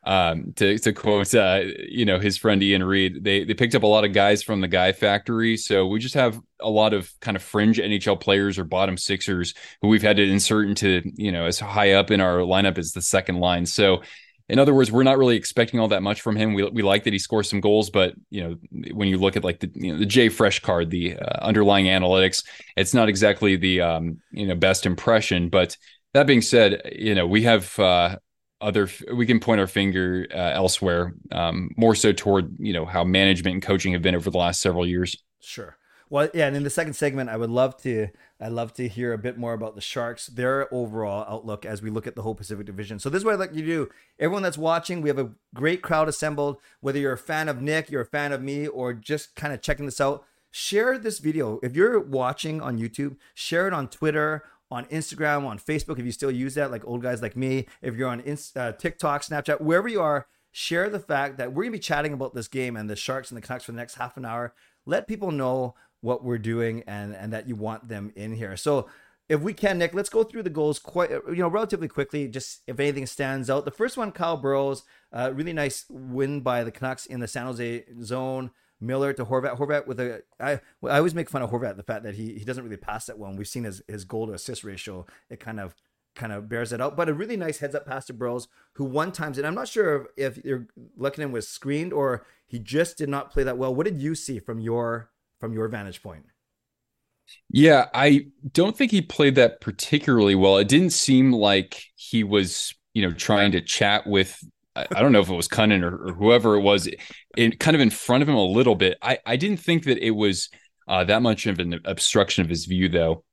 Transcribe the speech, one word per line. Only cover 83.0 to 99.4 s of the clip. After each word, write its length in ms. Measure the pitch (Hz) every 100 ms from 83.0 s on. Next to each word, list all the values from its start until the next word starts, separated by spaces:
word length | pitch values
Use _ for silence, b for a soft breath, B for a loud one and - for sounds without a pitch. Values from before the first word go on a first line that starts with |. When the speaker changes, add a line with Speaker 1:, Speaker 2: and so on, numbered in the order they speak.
| -
Speaker 2:
that 100 | 110
well. 140 | 101
And 60 | 95
we've 100 | 101
seen 160 | -
his, 180 | 113 95 -
his 180 | 104 92
goal 220 | 110 110
to 60 |
assist 300 | 95 - 123
ratio. 440 | 104 95 - 92 87 b b
It 80 | 123
kind 200 | - 110
of, 140 | 95 - _ _ _
kind 180 | - 113
of 160 | 101 107
bears 240 | 117 117
it 80 | 117
out, 160 | 131 143
but 140 | 170
a 40 |
really 240 | 147 214 233
nice 200 | 165 151
heads 160 | 143
up 140 | 143 -
pass 180 | 135 -
to 80 |
Burrows, 340 | 120 120 123 120 _ _
who 120 | _ 139
one 260 | 131 170
times, 280 | 175 156 135
and 80 | 147
I'm 80 | 185
not 120 | 254
sure 420 | 226 190 143 - -
if, 220 | 135 117
if 80 | -
you're 220 | 127 117 - 120 -
looking 280 | 135 143
at 20 | 147
him 60 |
was 160 | 120 104
screened 440 | - 139 147 175
or 320 | 147 135 120 b b b
he 140 | 120
just 400 | 104 135 170 -
did 100 | 151
not 220 | 139 135
play 100 | -
that 140 | 131 123
well. 160 | 131
What 120 | 127 175
did 120 | 170
you 140 | 143
see 240 | 160 - 123
from 220 | - 113
your, 500 | 113 117 117 117 113 _ _ _
from 140 | 113
your 140 | 110 110
vantage 340 | 110 101 90
point? 240 | 104 80 _ _ _ _ _ _ _ _ _ _ _ b _
Speaker 1:
Yeah, 380 | - 156 143 120
I 340 | 117 143 143 143 _ 143
don't 240 | - 185 220
think 160 | 262
he 100 | 208
played 340 | 170 - 143
that 260 | 135